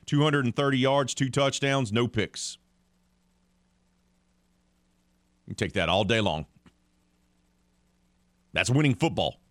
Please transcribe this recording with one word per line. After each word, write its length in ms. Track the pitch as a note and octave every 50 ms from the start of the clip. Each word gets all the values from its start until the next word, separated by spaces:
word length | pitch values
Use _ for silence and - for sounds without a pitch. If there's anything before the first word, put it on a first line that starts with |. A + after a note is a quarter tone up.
| -
two 160 | - D3 C#3+
hundred 240 | D3 D#3 D3 D3 C3
and 100 | A#2 -
thirty 220 | - C#3+ C#3 C3+ B2+
yards, 360 | B2+ C3 C#3 C#3+ C#3 A#2+ -
two 140 | - C#3 C3
touchdowns, 640 | A#2+ C#3 C#3 C#3 - - C#3+ C#3 C#3 C#3 C3 G2+
no 160 | G#2 A#2 B2 A#2+
picks. 480 | - A2 F#2 - - - - - - - _ _ _ _ _ _ _ _ _ _ _ _ _ _ _ _ _ _ _ _ _ _ _ _ _ _ _ _ _ _ _ _ _ _ _ _ _ _ _ _ _ _ _ _ _ _ _ _ _ _ _ _ _ _ _ _ _
You 80 | A#2+ G#2+
take 200 | - G#2+ E2+ -
that 160 | G2 E2+ D#2+
all 140 | F2 G2 G#2+
day 180 | F#2 A#2 A2+
long. 240 | G#2 F#2+ D#2 D#2 D2+ - _ _ _ - _ _ _ _ _ _ _ _ _ _ _ _ _ _ _ _ _ _ _ _ _ _ _ _ _ _ _ _ _ _ _ _ _ _ _ _ -
That's 160 | E2 G2 -
winning 240 | B2 C#3+ D#3 C#3 A#2
football. 460 | - D#3+ E3 E3 - E2+ B1+ - _ _ _